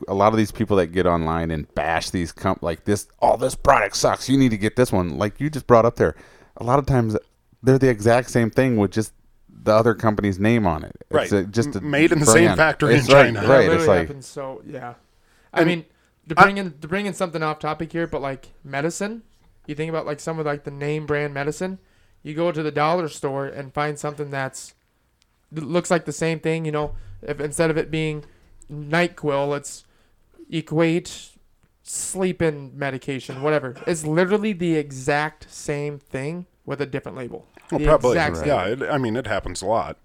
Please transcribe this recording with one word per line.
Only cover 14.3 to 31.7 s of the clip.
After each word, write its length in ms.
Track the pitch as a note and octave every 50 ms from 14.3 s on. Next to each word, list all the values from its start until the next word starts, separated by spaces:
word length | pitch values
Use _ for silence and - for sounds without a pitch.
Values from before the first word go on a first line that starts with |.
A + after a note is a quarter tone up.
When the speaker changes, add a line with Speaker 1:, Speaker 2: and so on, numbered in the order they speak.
| - D3 C3+ C3+ C3+ - -
Speaker 3:
yeah. 280 | D3+ D3 C3 B2 A#2+ A#2 - _ _ _ _ _ _ _ _ _ _ -
I 80 | F3+
Speaker 2:
And 60 | E3 E3
Speaker 3:
mean, 160 | F3 E3 D#3 _ _ _ _ _ _ _ _
to 80 | - D#3+
Speaker 2:
I 60 | F3+ F#3+
Speaker 3:
bring 140 | G3 G3
in, 200 | G3+ G3 F3+ C#3+ D3
to 80 | D#3+ D3+
bring 160 | F3 G3+ G#3
in 80 | G3+ E3
something 280 | - G3 F3 D#3 E3
off 180 | D#3+ D#3 D3+ -
topic 340 | - D3+ D#3 D3+ E3+ D3+ -
here, 120 | E3 E3+
but, 160 | D#3+ - C#3
like, 280 | C3 C#3 C3+ B2+ - - - - -
medicine, 580 | C#3 C#3 C#3 D3 E3 E3+ - G3 G#3 A3+ A#3 - _ _ _ _ _ _ _ _
you 80 | - D3+
think 120 | C#3+ D#3 E3
about, 160 | D#3+ D#3+ -
like, 140 | - D3+ C#3+
some 180 | - E3 E3 D#3+
of, 60 | D#3
like, 200 | D3+ D3 C#3+ -
the 60 | D#3
name 340 | C#3+ C#3 D3 D3 D3+ D#3 D3+
brand 280 | C#3+ D3 D3 D3 D3 C#3+
medicine, 460 | C#3 C#3+ D3+ D3 - F#3 F#3 F#3+ F#3+ _ _ _ _ _ _ _ _ -
you 100 | D3 D#3
go 180 | D3+ E3+ F3
to 100 | D#3+ D#3
the 100 | D#3 D3+
dollar 360 | C#3+ D3 D3+ D#3 E3+ F3+ E3+
store 380 | D3 - - - C#3+ C3+ C#3 C#3
and 280 | C#3 - - C#3 C3 -
find 240 | D3 D3 D3+ D3
something 320 | D3 - D3 D3 C#3+ D3 C#3
that's, 440 | C#3 C3+ C3+ C3 - - - - - _ _ _ _ _ _ _ _ _ _ _ _ _ _ _ D3
that 100 | D#3 D3+
looks 260 | B2 E3 F3 F3 -
like 140 | F#3 E3 D#3+
the 80 | D#3
same 300 | D3 - D#3+ E3 E3 D#3
thing, 240 | - D#3+ D#3+ E3 D#3+
you 60 | D#3 D3+
know, 200 | D3+ D3+ D3 - - - - - -
if 180 | - - D3 C#3+
instead 300 | C#3+ D3+ C#3+ - E3 D#3+
of 80 | D#3
it 120 | D#3+ - C#3+
being 360 | D3+ D#3+ D#3 D#3 D3+ D3+ D3 - _ _ _ _ - - - -
NyQuil, 840 | D3 D3 D3+ D3 D3+ E3+ F3 F3 F3+ - - D3 C#3 C#3 C#3+ C#3+ C#3+
it's 300 | C#3 C#3 - - - - _ _ _ _ _ _ _ _ _ _ - - -
Equate 800 | - D#3+ D#3 - D3+ D#3+ E3+ E3 D#3+ F3 E3+ - - - - - _ _ _ _ _ _ _ _